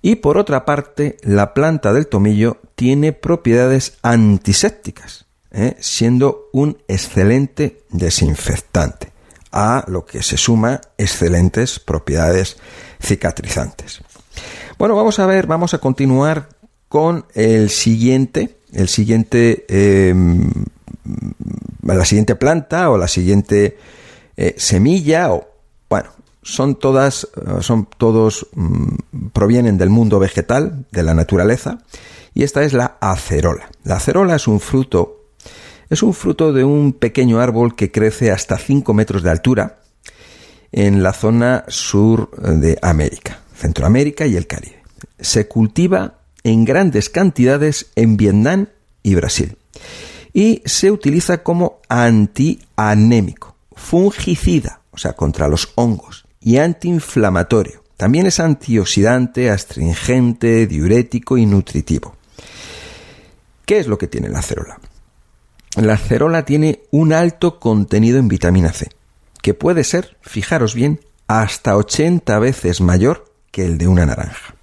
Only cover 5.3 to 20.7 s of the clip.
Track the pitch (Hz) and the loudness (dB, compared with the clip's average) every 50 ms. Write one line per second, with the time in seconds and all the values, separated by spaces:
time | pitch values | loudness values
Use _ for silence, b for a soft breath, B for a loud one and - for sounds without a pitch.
5.3 | _ _ _ _ - - 101 127 - - - - - - 117 117 123 123 135 139 | _ _ _ _ -6 -4 -4 -4 -4 -6 -10 -8 -4 0 0 2 2 2 2 2
6.3 | - - - - - 131 143 151 143 - _ - 95 92 - - - 104 92 101 | 0 -2 -12 -6 -2 -2 -2 -2 -2 -6 _ -6 -6 -6 -6 -4 -2 2 2 2
7.3 | 117 135 139 135 _ - 151 135 - - _ _ - 87 - 85 82 - - 73 | 2 2 0 -2 _ -6 -6 -6 -6 -12 _ _ -6 -2 -2 -2 0 0 0 0
8.3 | 76 - - - - - - _ _ 90 78 65 - - - - b b b b | -2 -2 -4 -6 -6 -6 -8 _ _ -2 -2 -2 -6 -10 -18 -20 b b b b
9.3 | b b b b - - 104 110 120 135 - - 92 90 - - - - - - | b b b b -4 -2 0 0 0 -2 -4 -6 -8 -8 -8 -8 -12 -8 -6 -6
10.3 | - - - - 117 113 107 120 131 139 - _ _ _ 107 95 - - - 85 | -4 -2 0 0 2 2 2 0 -2 -4 -8 _ _ _ -4 -4 -2 -2 0 0
11.3 | 90 85 90 92 - - 120 127 - - _ - 76 78 - - 71 82 82 80 | 2 2 2 2 2 0 -4 -4 -4 -10 _ -6 -6 -6 -4 -4 -2 -2 0 0
12.3 | 90 92 95 - - B B B B B B B B B - - 104 - - 85 | 0 0 -2 -4 -8 B B B B B B B B B -4 -4 -4 -2 -2 -6
13.3 | - - - - - - 62 - - - - - - - - _ B B B B | -6 -6 -10 -8 -8 -8 -8 -8 -12 -18 -20 -20 -20 -20 -20 _ B B B B
14.3 | B B B B B B B B B B - 214 220 202 220 226 208 - 196 190 | B B B B B B B B B B -2 0 2 2 2 0 0 0 0 2
15.3 | 190 190 185 - 160 165 175 175 - 147 - 135 131 - 139 135 131 131 143 151 | 2 0 0 -2 -2 -2 -2 -4 -4 -2 -2 -4 -2 0 0 2 2 2 2 0
16.3 | 156 151 143 - _ _ _ _ _ _ _ _ - 147 156 165 170 165 - _ | -2 -4 -8 -14 _ _ _ _ _ _ _ _ -2 0 0 0 -2 -4 -8 _
17.3 | _ - 110 110 113 110 107 101 - - - 113 113 113 117 123 131 131 135 127 | _ 0 2 2 4 4 2 2 0 0 0 0 2 2 2 2 2 2 0 0
18.3 | _ 151 202 247 - _ _ _ - - 95 92 - - 107 107 113 113 113 - | _ -4 -6 -6 -8 _ _ _ -4 -2 -2 -2 0 -2 0 2 2 0 0 0
19.3 | - 120 120 117 113 - - - 98 98 101 101 98 98 98 92 90 92 92 87 | 2 2 4 2 2 0 -4 -4 0 2 4 4 4 4 4 4 4 4 4 4
20.3 | 87 87 85 - - - - - | 2 2 0 0 -2 -4 -6 -8